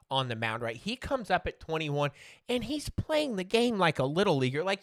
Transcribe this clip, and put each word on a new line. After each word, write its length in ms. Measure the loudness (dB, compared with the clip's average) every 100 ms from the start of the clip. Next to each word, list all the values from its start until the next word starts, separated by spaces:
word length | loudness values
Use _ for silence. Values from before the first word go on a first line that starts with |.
| -2
on 180 | 0 0
the 60 |
mound, 280 | -2 -2 -2
right? 160 | -4 -6
He 180 | -8 -8
comes 340 | -4 -4 0
up 160 | 0 0
at 140 | -8
twenty-one, 500 | -6 -4 -2 0 0 -2 -16 -14 -4
and 160 | -4
he's 240 | -2 -4 -6
playing 480 | -6 -2 0 0 -2
the 80 |
game 340 | 0 2 2 4
like 200 | 2 2
a 60 |
little 340 | 0 2 4 4
leaguer. 260 | 2 0
Like, 160 | -2 -4